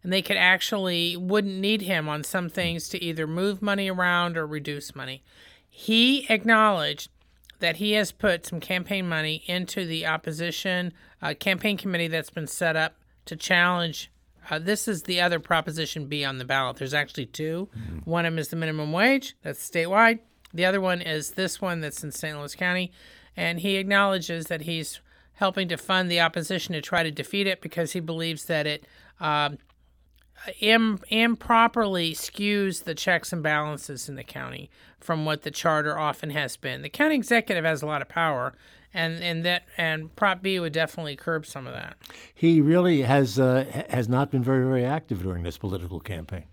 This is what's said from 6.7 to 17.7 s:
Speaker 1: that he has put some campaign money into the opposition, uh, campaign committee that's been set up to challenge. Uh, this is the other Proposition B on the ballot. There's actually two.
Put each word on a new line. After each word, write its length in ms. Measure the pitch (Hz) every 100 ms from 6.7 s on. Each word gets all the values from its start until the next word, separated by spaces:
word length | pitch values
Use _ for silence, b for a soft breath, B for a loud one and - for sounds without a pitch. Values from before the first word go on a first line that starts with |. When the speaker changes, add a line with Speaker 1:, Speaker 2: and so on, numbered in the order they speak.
| 185 151 147 - _ _ _ _ _
Speaker 1:
that 180 | 170 160
he 140 | 208
has 200 | 214 196
put 340 | - 214 170 -
some 140 | 170
campaign 480 | - 185 175 196 180
money 360 | 160 156 160 -
into 400 | 180 180 - 175
the 200 | 160 160
opposition, 880 | 156 - 156 170 156 196 180 180 b b b
uh, 140 | 151 151
campaign 380 | 196 185 214 202
committee 300 | 196 175 165
that's 240 | 160 151
been 160 | - 147
set 280 | - 170 160
up 200 | 160 _ _ _ -
to 100 | 160
challenge. 760 | - 180 175 180 170 147 - _ _ _ -
Uh, 80 | 156
this 300 | 170 208 -
is 160 | 185
the 180 | - 180
other 180 | 175 170
Proposition 680 | - 165 160 156 151 160 139
B 180 | 147 139
on 140 | 131
the 60 | 127
ballot. 320 | 135 127 123
There's 180 | 135 147
actually 320 | 143 - 120
two. 420 | - 156 165 202